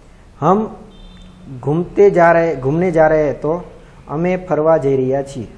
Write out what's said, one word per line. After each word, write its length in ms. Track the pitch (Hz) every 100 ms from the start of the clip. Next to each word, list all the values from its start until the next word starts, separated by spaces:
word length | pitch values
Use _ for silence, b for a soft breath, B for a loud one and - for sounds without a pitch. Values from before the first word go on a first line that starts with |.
| b b b b
હમ 240 | 151 196 220 - - - - - - - - 123
ઘૂમતે 500 | 135 156 175 - 202
જા 220 | 175 170
રહે, 240 | 165 165 139
ઘૂમને 360 | 131 156 185
જા 160 | 160 156
રહે, 260 | 156 147
તો 300 | 123 147 170 175 - B B B
અમે 300 | 143 175 185
ફરવા 400 | 180 151 160 160
જઈ 200 | 139 135
રહ્યા 260 | 127 135
છીએ. 240 | 139 - 101